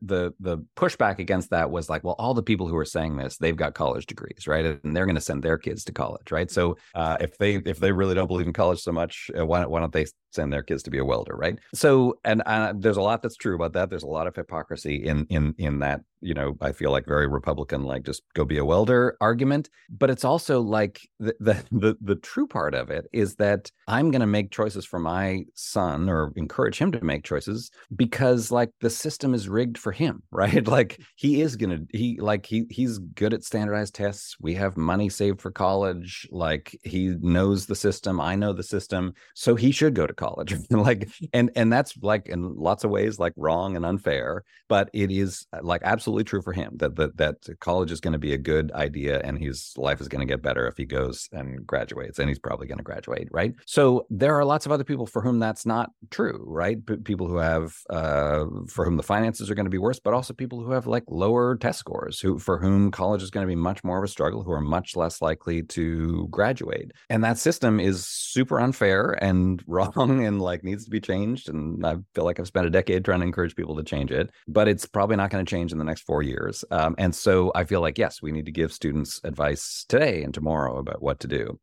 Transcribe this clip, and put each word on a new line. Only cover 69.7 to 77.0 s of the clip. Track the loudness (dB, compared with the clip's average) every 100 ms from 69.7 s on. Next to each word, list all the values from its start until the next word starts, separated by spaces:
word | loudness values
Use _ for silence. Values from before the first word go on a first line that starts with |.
| 0 0 2 2 4
and, | 2 0
like, | -2 -2
needs | -4 -6
to | -4
be | -4
changed. | -2 0 0 -4 -6
And | -6 -4 -2
I | -2 -2 -4
feel | -2
like | 0 -2
I've | -2
spent | 0 2
a |
decade | 2 4 2
trying | 2 2
to | 2
encourage | 0 -2 -4
people | -6 -6
to |
change | -4 -2 0
it, | 0 -2 -6 -2
but | 4 4
it's | 4 0
probably | 0 2 2
not | 0
gonna | 0
change | -2 -2 -2
in | -2
the |
next | -4 -4
four | -2 0
years. | 0 -2 -4 -6 -2
Um, | 0 2
and | 2